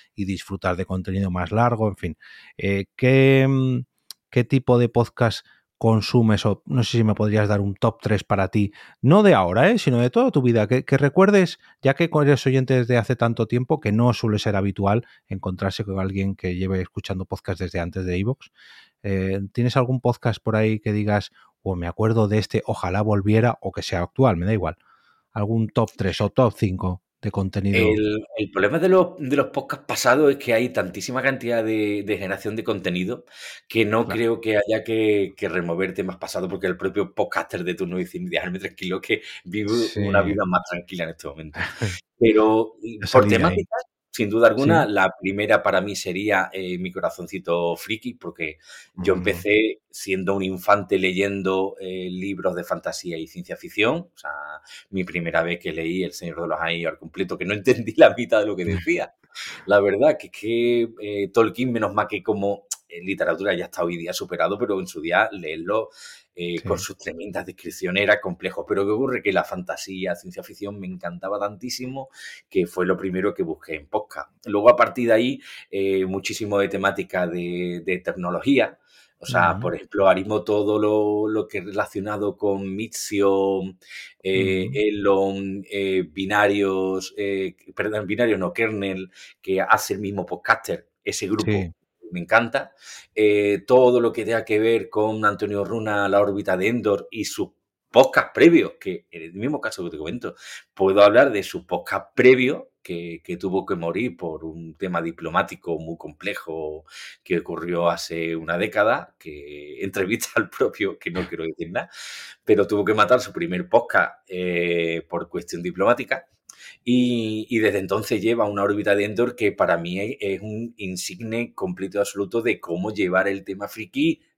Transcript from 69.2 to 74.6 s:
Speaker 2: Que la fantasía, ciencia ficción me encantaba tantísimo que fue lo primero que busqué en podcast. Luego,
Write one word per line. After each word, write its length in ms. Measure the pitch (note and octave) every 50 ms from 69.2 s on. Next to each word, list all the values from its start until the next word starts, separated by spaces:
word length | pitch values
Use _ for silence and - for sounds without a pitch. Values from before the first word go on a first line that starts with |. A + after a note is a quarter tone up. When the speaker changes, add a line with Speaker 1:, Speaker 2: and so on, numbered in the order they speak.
| F2
Speaker 2:
Que 100 | G#2 F#2+
la 100 | F2+ F2
fantasía, 720 | - G2 F2+ F2+ - D#2+ - - - F#2+ F#2 F#2 F#2 F2
ciencia 280 | - - F#2 F2+ - -
ficción 340 | - G2 - G2+ G2+ G2+ G2+
me 80 | F#2+
encantaba 520 | F#2 F#2 F2+ - F2 F2 F2 F#2+ F#2+ G2+ G2+
tantísimo 680 | G2+ G2+ G#2+ F2+ B2 B2+ - - B2+ B2+ C3+ C3+ C3+ - _ - - - - - _ _
que 180 | - G2 F2+ F2
fue 180 | - F2+ F2+
lo 100 | F2+ F#2+
primero 380 | F2+ F#2+ F#2+ F2+ F#2 F#2+ G#2 -
que 80 | - F#2
busqué 320 | D#2+ D#2 - - - D#2+
en 140 | D#2 D2+ -
podcast. 420 | - F2+ - - - D2+ - - _ _ _
Luego, 240 | A2+ G2+ G#2